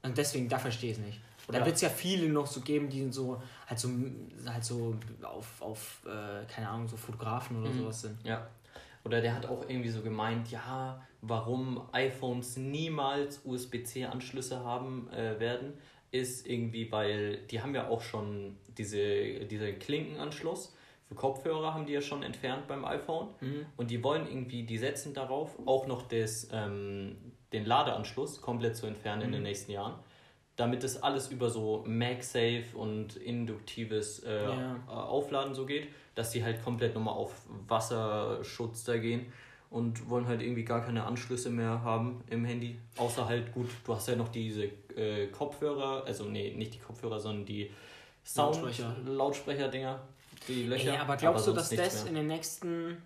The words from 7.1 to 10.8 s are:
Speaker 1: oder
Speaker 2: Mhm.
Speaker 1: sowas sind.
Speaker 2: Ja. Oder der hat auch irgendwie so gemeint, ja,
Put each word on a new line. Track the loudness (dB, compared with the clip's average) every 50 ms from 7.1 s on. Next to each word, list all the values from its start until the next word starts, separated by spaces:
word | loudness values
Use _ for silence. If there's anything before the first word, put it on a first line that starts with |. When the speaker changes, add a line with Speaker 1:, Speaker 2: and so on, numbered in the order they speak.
| -6 -4 -2 0 0 0 -2 -2 -2 0
Speaker 1:
oder | 0 0
Speaker 2:
Mhm. | 0 0
Speaker 1:
sowas | 0 -2 -4 -4
sind. | -6 -6 -8 -6 -4
Speaker 2:
Ja. | -2 -2 -2 -4 -8 -14 -20 -20 -20 -18 -18 -18 -18 -20 -8 -2
Oder | 4 4 6
der | 6 4 2
hat | 2 0
auch | -2 -2 -2 -2
irgendwie | -2 -2 0 0 0
so | 0 0
gemeint, | -2 -2 0 2 2 2 2 0 0 -2
ja, | -6 -8 -6 -4 -4 -2